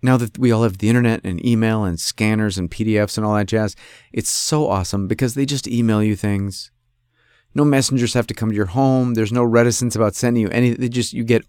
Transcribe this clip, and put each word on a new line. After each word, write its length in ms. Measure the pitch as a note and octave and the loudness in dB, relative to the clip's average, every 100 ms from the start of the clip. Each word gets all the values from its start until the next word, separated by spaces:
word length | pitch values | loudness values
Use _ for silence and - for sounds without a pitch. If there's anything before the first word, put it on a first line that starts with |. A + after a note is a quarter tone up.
now 160 | B2+ B2+ | 4 2
that 220 | A#2 - | 0 0
we 120 | B2+ | 2
all 120 | A2+ | 4
have 160 | A2+ F#2+ | 2 0
the 100 | G#2 | 0
internet 320 | A#2+ A#2 A2+ | 2 2 -2
and 200 | - F2+ | -4 -4
email 400 | A#2+ A#2 A2+ A2 | 0 2 2 0
and 160 | G2+ E2 | -2 -4
scanners 560 | - - G#2+ G#2+ G#2+ F#2+ | -6 -2 0 2 0 -2
and 140 | F2+ | -6
P 140 | - | -4
D 120 | A2 G#2+ | 0 0
Fs 220 | G#2 - | 0 -2
and 80 | G#2+ | -2
all 80 | |
that 140 | G#2 G2+ | 0 0
jazz, 280 | A2+ G#2+ - - - _ | 0 -2 -6 -20 -20 _
it's 160 | - A2 | -8 -4
so 360 | - - D#3 D3+ | -4 -2 0 0
awesome 400 | F#2+ F#2 G2+ G2 | 0 -2 -4 -2
because 280 | G#2+ B2+ | -2 -2
they 100 | B2+ | -2
just 240 | C#3 C#3+ - | -4 -4 -4
email 340 | A#2 A#2 G#2+ | -2 2 2
you 140 | G#2+ G2+ | 0 0
things. 540 | G#2 G2+ G2 F#2+ - _ _ _ _ _ _ _ _ | -2 -2 -4 -8 -16 _ _ _ _ _ _ _ _
No 100 | - | 0
messengers 500 | D3 C#3 C3 C3+ A#2+ | 2 4 2 0 0
have 120 | B2 A#2 | 0 -2
to 80 | |
come 160 | - A2 | -2 -2
to 40 | |
your 120 | G#2 G2 | 0 -2
home. 480 | A2+ C3+ C3 B2 | 2 2 2 0
There's 180 | A#2 A2 | 0 0
no 120 | A#2+ | 0
reticence 520 | A#2+ A#2 A#2+ A2 B2 G#2+ | 2 4 4 2 -2 0
about 180 | A2 | 0
sending 280 | - B2 A#2+ | 0 0 0
you 60 | G#2 | 0
any, 200 | A2+ B2 | 2 0
they 180 | A#2 B2+ | 0 -4
just, 220 | A#2+ A#2 | -2 -4
you 100 | - | -4
get 200 | A2+ A#2 | 0 0